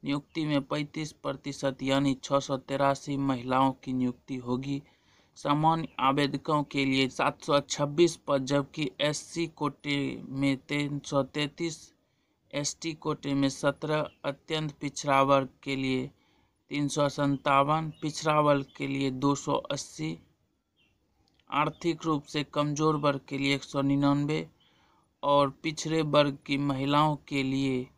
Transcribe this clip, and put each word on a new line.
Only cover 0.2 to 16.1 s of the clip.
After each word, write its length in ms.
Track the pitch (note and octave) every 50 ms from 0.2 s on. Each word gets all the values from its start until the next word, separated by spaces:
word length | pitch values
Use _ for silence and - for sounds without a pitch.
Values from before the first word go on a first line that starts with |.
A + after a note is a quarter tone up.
| - _ _ E3 D#3
में 160 | D3+ D3+ C#3+ C3+
पैंतीस 480 | - D3 D3+ D3 D3 - D#3 D#3 D3+ -
प्रतिशत 680 | _ - C#3+ C#3 C#3 _ C#3+ C#3 - - C#3 B2+ - C3
यानी 300 | C3+ C3+ C#3 C#3 C#3 C3+ - -
छः 160 | - C#3+ C#3
सौ 180 | C#3 - C#3+ C3
तिरासी 580 | - - C#3 C3+ C#3 C#3 C#3 C3+ - - C#3+ C3+
महिलाओं 520 | C#3 C#3 C3 B2 A#2+ B2+ B2+ B2+ C3+ C3+ C3 - -
की 100 | C3 B2+
नियुक्ति 420 | B2+ B2+ B2 B2 _ _ - C3+ B2+
होगी। 440 | A#2+ A#2+ B2+ B2 C3+ C#3 C#3 C#3+ D3 _ _ _ _ _ _ _ _ _ _ -
सामान्य 500 | - D3 D3 D3+ D#3 D#3+ E3 E3 D#3+ - _ -
आवेदकों 640 | B2+ C3+ C3+ D3 D3 C3+ C#3 C#3 - - D#3 D3 C#3+
के 200 | - - C#3+ C#3
लिए 220 | C3+ C3 C3+ C3+ B2+
सात 320 | - - D3 C#3 D3 - -
सौ 160 | - D3+ C#3+
छब्बीस 540 | C#3+ - - - D3 D3 D3 D3 F3 E3+ E3 - _ -
पद, 180 | C#3+ C#3 C3
जबकि 440 | B2+ C#3+ C#3+ C#3 C#3 - - D#3 C3 - _
एससी 460 | - D3 D3+ - - - - E3 E3+ D#3+
कोटे 480 | D#3+ - D3+ C#3+ C#3 _ - D3 C#3+ C#3+ C#3 C3 B2+ A2+ - -
में 280 | C3+ C3+ C#3 C#3 C3+ C3
तीन 400 | - - D3 D3 C#3+ C#3+ D3 C#3+ -
सौ 180 | - D#3 C#3 C3+
तैंतीस, 520 | C3 _ D#3 D3 C#3+ - - E3+ E3 D#3 - - - _ _ _ _ _ _ _ _ _ _ _ _ -
एसटी 400 | C#3+ C#3+ - - _ - E3 D#3
कोटे 380 | D#3 - D#3 D3+ D3 - C#3+ C#3
में 160 | C#3 C#3 C3+
सत्रह, 600 | C3+ - - C#3+ C#3 _ - D3+ D#3 D3+ D3+ - _ _ _
अत्यंत 460 | C#3 C#3 - _ - D#3+ D#3 D#3 D3+ D3 _
पिछड़ा 400 | - C#3+ - - - D3 C#3 C3+ C3+
वर्ग 260 | C3+ C#3 C#3 C3+ C3 _ _ -
के 120 | C#3+ C#3
लिए 340 | C3+ C3+ C3 C3 B2+ B2+ C#3+